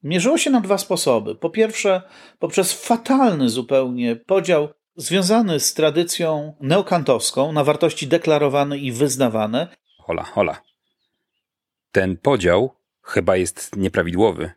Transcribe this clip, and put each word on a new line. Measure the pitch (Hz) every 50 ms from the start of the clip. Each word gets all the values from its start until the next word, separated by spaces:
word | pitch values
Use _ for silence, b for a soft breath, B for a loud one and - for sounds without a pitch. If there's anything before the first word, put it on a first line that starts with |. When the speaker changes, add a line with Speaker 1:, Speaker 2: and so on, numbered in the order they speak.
Speaker 1:
Mierzyło | - 143 180 180 165 240 311 330
się | - 302
na | 269 247
dwa | 196 190 202 185
sposoby. | - - 190 175 - 143 123 110 104 139 -
Po | - - 170
pierwsze, | 170 214 220 220 220 - - 202 190 185 185 B B B B B B B
poprzez | - 170 - - 185 175
fatalny | - - - - 233 233 233 - 262 262 269 240 185 147 135 120
zupełnie | 110 127 120 - 139 135 131 127 123 123 120 120 117
podział | 117 _ - 190 196 170 165 175 151 147 151 - _ _ _ _
związany | 170 143 - 165 196 185 180 220 226 233 196 160 143
z | - - -
tradycją | - 156 156 143 165 175 170 - - 175 160 156 151 147 151 151 _
neokantowską | 143 135 160 202 190 - 185 170 143 147 131 110 - - - 131 135 156
na | 156 151 139
wartości | 139 147 143 170 160 147 - 156
deklarowane | 135 156 165 165 165 156 147 147 139 131 143 143 143 147 139
i | 143 131
wyznawane. | 117 113 143 143 127 131 135 120 107 110 107 107 113 131 165 175 - _ _ _ _ _
Speaker 2:
Hola, | - - 85 -
hola. | - - - 104 98 80 76 - _ _ _ _ _ _ _ _ _ _ _ _ _ _ _ _ _ _ _ _ _ _ _ _ _ _
Ten | _ - 95 95 92
podział | 87 _ 139 143 117 87 87 87 98 120 135 _ _ _ _ _ _
chyba | _ - - 107 87 92 95
jest | 92 90 87 - - - - -
nieprawidłowy. | 101 95 92 - 98 85 85 85 87 107 107 87 78 76 82 -